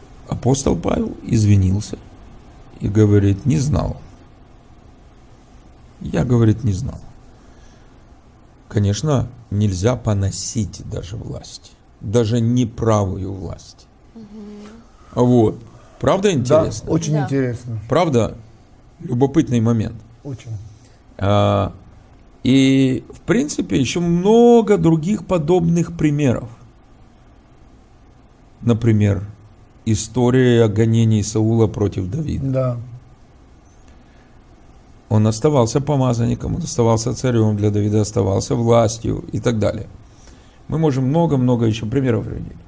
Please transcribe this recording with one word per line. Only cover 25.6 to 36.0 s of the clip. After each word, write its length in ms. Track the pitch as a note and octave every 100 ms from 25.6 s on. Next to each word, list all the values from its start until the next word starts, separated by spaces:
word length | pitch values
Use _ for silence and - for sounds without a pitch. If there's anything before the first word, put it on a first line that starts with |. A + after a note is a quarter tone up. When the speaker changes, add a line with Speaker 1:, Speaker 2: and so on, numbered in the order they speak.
| E3+ E3+ E3 E3+
Speaker 1:
примеров. 520 | D#3 D3 C#3 - - - - - - - - _ - - _ - - - _ _ - - - _ - -
Например, 600 | A#2 A2+ A#2 G#2+ G#2 F#2+ G2+ - - - - - -
история 800 | G#2+ - B2+ B2 C3 B2+ A#2
о 40 | A2+
гонении 540 | G#2 A2+ A2+ A2+ A2
Саула 460 | G2 A2 A2 A#2 A2
против 420 | G#2+ G2+ G2 F#2
Давида. 360 | D#3 D3+ G#2+ C3+
Speaker 3:
Да. 260 | C3 B2+ A#2+ B2 - - - - - - - - - - - - - - - - - - - - - -
Speaker 1:
Он 160 | G#2+ A2
оставался 540 | A2 D#3 C#3+ A2+ D3
помазанником, 760 | C#3 C#3